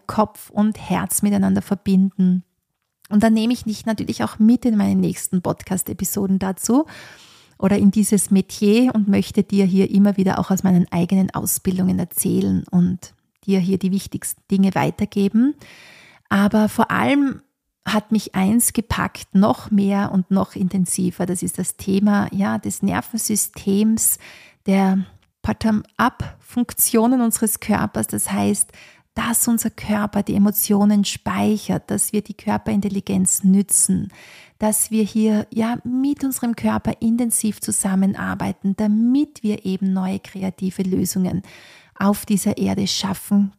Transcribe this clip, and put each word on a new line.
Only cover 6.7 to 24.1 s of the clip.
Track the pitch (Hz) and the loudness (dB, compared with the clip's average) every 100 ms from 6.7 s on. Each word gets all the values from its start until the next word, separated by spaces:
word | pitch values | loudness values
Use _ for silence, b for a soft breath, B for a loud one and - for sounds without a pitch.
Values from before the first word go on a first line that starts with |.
| 254 320 B B B B B B B | 0 0 B B B B B B B
oder | 190 202 | 0 4
in | 202 | 4
dieses | 214 202 202 - | 4 2 0 2
Metier | 190 - - 208 220 254 | 0 0 -2 2 4 4
und | 220 202 | 2 2
möchte | 196 - - | 0 0 -2
dir | - 196 | 0 2
hier | 190 190 190 | 2 2 2
immer | 196 202 190 | 4 4 4
wieder | 185 - | 0 0
auch | 180 | -2
aus | 190 | 0
meinen | 190 175 180 | 4 4 2
eigenen | 175 175 190 190 | 0 0 0 0
Ausbildungen | - - - 196 185 185 185 | -2 -6 -4 -2 0 0 0
erzählen | 175 - 190 180 196 185 - | -4 -4 -2 0 0 -2 0
und | 180 180 180 - _ _ _ | 2 2 -2 -10 _ _ _
dir | - 190 | -2 0
hier | 180 185 | 2 0
die | 185 | 0
wichtigsten | 196 - - - - - | -2 -4 -10 -10 -12 -2
Dinge | 196 190 | 2 2
weitergeben. | 151 143 - 208 202 196 220 269 302 B B B B B B - | 2 -2 -2 -4 0 0 2 2 0 B B B B B B -2
Aber | 196 202 214 214 | 2 2 4 2
vor | - - | 0 0
allem | - 233 285 277 - _ _ _ _ | 0 2 2 0 -4 _ _ _ _
hat | 190 208 - | -4 -4 0
mich | 214 - | -2 0
eins | 185 190 233 - | -2 2 2 2
gepackt, | - - - 190 - - | -2 -4 -4 -4 -6 -2
noch | 190 214 254 - | 2 4 2 0
mehr | 202 196 202 202 | 2 2 0 0
und | 196 - | -2 0
noch | 190 190 | 0 -2
intensiver. | - 185 190 175 - 185 - 180 | -2 -2 0 -2 0 -4 -2 -4
Das | 180 | -4
ist | - - | -6 -6
das | 185 - | -8 -6
Thema, | - 196 208 202 202 | -2 0 2 2 0
ja, | 196 208 220 | -2 -2 -2
des | 202 - | -6 -4
Nervensystems, | 196 180 - 226 - 208 - - 202 196 220 220 - | -2 -4 -6 -6 -4 -2 -4 -6 -2 2 2 2 0